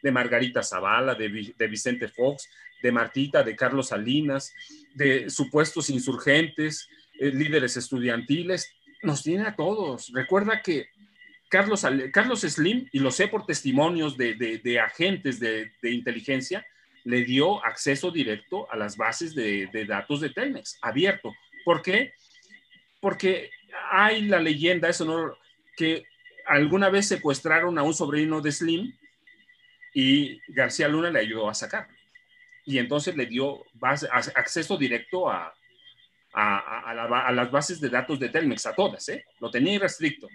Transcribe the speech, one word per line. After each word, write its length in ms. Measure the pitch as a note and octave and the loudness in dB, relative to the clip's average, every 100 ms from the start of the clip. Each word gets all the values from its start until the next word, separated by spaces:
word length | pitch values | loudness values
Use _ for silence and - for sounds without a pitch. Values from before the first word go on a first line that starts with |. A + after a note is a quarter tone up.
de 100 | C#3 | 2
Margarita 500 | B2+ A#2+ A#2+ B2 B2 | 2 2 2 2 -2
Zavala, 540 | G#2 F#2 F#2+ A2+ C3 A#2 | -2 -2 2 2 2 0
de 120 | G#2+ | -4
Vi-, 260 | G#2+ G2+ - | -6 -10 -4
de 80 | A2+ | -4
Vicente 400 | G#2+ - B2 A2 | -2 -4 -2 -6
Fox, 420 | - B2+ D3 - - - - | 0 0 0 -12 -20 -20 -2
de 100 | B2 | 0
Martita, 500 | A#2+ A#2 C3+ C#3+ D3+ | 2 0 -2 0 2
de 140 | A#2 G#2 | 2 0
Carlos 320 | C3 C#3 B2+ | 0 0 -2
Salinas, 640 | G#2 A2 C#3 D3+ C3+ - - - - - | -4 0 0 0 -4 -6 -16 -20 -20 -20
de 360 | C3+ C#3+ C3 - | 0 4 4 0
supuestos 600 | - C3+ D3 D3+ - D3+ | -4 0 2 2 0 -2
insurgentes, 960 | C3 B2 B2 - C#3+ D#3+ D#3 D#3 D3+ - _ _ - | -2 -2 -2 4 4 2 -2 -4 -4 -14 _ _ -4
eh, 140 | C#3 | -2
líderes 440 | C3+ D3+ D3+ B2+ B2 | 0 2 2 0 -4
estudiantiles. 960 | B2 C3 A#2+ A#2 A#2+ D3 F3 F3+ - _ _ - | -4 -2 0 -2 0 -2 0 -4 -4 _ _ -6
Nos 220 | F3+ C#3+ | -2 -2
tiene 240 | D3 F3+ G#3+ | -2 -2 -2
a 80 | G#3 | -2
todos. 560 | D#3+ G#3+ F3 B2 - | -2 -2 -4 -6 -6
Recuerda 500 | B2 C3 F#3 G#3 G#3+ | -6 2 2 2 -2
que 280 | G3 D#3 A2+ _ - _ - _ _ | 0 -2 -4 _ -20 _ -20 _ _
Carlos 360 | F#3 G3+ G3+ | 4 4 2
Ale-, 260 | C#3+ C3+ C3 | 2 0 2
Carlos 320 | G3 A#3 A#3 | 2 4 0
Slim, 460 | E3+ D3 D#3+ B3 C4 | -2 2 2 2 0
y 60 | C#3 | 0
lo 120 | C3+ | 2
sé 180 | B2 G3+ | 2 0
por 180 | G#3+ G#3 | 0 -2
testimonios 720 | D#3 C#3 C3 D#3 E3+ D3+ C3 | -4 0 4 4 2 -2 0
de, 160 | A#2+ | -2
de, 240 | A2 A#2 A2+ | 0 -4 -4
de 220 | A#2+ A#2+ | -2 0
agentes 600 | A2 - F3 F#3+ C#3 A2+ | 0 0 0 0 -2 -2
de, 320 | A#2 A2 G#2+ _ | -2 -2 -6 _
de 100 | A#2+ | -4
inteligencia, 760 | A#2+ A#2+ A2+ G#2+ C3 C3 F#3+ - _ _ _ | -2 -4 -6 -2 -4 -2 -8 -8 _ _ _
le 200 | A#2+ B2 | -2 0
dio 400 | A#2+ B2+ D#3+ G#3 | 2 2 4 2
acceso 460 | A#2 - C#3+ C#3 F3+ | -2 -2 -2 0 -2
directo 600 | E3+ A#2 G#2+ - F#3+ - | -2 -2 -2 -4 -8 -6
a 60 | A2+ | -6
las 200 | G#2 G2+ | -6 -2
bases 380 | A2 A2 E3+ | -2 -2 -6
de, 340 | D#3 A2 G2+ F#2+ | -4 -2 -2 -4
de 140 | A2 G#2 | -6 -4
datos 340 | G2+ - D3 | -4 -4 -4
de 100 | D3+ | -4
Telmex, 480 | C3+ C4+ C4 - - | -4 -6 -6 -10 -8
abierto. 500 | A#2 C#3 G3 F#3+ A#2 - _ - | -4 0 2 0 -6 -16 _ -8
¿Por 180 | - E3 | 2 2
qué? 300 | - G3+ C4+ - _ _ _ - _ - _ _ | 2 0 0 -6 _ _ _ -20 _ -20 _ _
Porque 500 | G3 F3+ F#3+ F#3 - - _ - - | -4 0 0 0 -4 -18 _ -12 0
hay 300 | F#3+ G#3 A3 | 4 6 4
la 180 | G#3 F#3 | 4 4
leyenda, 480 | D#3+ D3+ E3 F3+ E3 | 4 2 2 2 2
eso 160 | E3+ | 0
no, 320 | D#3+ D#3+ D#3 - _ _ _ - | 0 -2 -4 -8 _ _ _ -4
que 280 | D#3+ D#3+ - _ - - - | -2 -2 -6 _ -20 -14 2
alguna 420 | C#3+ D3 F#3 G3 | 4 4 4 4
vez 180 | G3 G3+ | 4 2
secuestraron 720 | F3+ D3+ C3+ E3 D#3+ F3 E3 | 0 0 0 2 2 2 0
a 60 | |
un 100 | D3 | 0
sobrino 460 | D#3+ D3+ D3 D#3 D#3 | 0 -2 0 0 0
de 100 | D3 | -2
Slim 420 | C#3+ E3 E3 A#3+ - - _ _ _ _ _ _ _ - | -2 0 -2 -4 -12 -20 _ _ _ _ _ _ _ -8
y 460 | C#3+ C3 C#3 C#3+ A#2 - | 0 4 4 2 -6 -8
García 400 | C#3 B2 - D3 | 0 0 2 2
Luna 220 | D3+ E3+ | 2 2
le 100 | D3+ | 0
ayudó 280 | G#2+ A2 G#2+ | 0 -2 -2
a 60 | |
sacarlo. 400 | G#2+ A2+ - - _ _ - _ _ - - | -4 -6 -8 -10 _ _ -20 _ _ -20 -20
Y 140 | - C3+ | -4 -2
entonces 380 | A#2+ D3 D3 D#3+ | 0 0 -2 -4
le 100 | A#2 | -4
dio 360 | A#2 C3+ C#3 - | -2 -4 -4 -16
base, 340 | A#2 B2+ C#3+ C#3+ | -4 0 0 0
a-, 220 | B2 B2 | -2 0
acceso 420 | - - F3 D#3 F#3+ | -2 -2 -2 -2 0
directo 540 | C3 A#2+ - F3+ E3 | 0 0 -4 -2 -2
a, 240 | F#2+ E2 - _ _ _ _ _ _ _ | -2 -6 -14 _ _ _ _ _ _ _
a, 260 | - G#2 G2 | 0 2 2
a, 320 | - A#2 A#2 | -2 -10 -8
a 40 | |
la 120 | A#2 A#2 | -6 0
ba-, 220 | A#2+ B2+ | 2 4
a 40 | |
las 200 | B2 A#2+ | 2 2
bases 280 | C#3 C#3+ E3+ | 2 0 -4
de 80 | C#3+ | -2
datos 300 | A#2+ B2+ C#3+ | -2 -2 -4
de 120 | B2+ | -2
Telmex, 360 | D#3 D#3 A2 A2+ | 0 0 0 -4
a 80 | |
todas, 340 | - G3 - - | 0 0 0 -10
¿eh? 140 | A3+ - _ | -10 -12 _
Lo 100 | A#2 | -6
tenía 260 | A#2+ D3+ | 0 2
irrestricto. 520 | G3+ F#3+ - D#3 - G#2+ | 2 0 -2 -4 -4 -16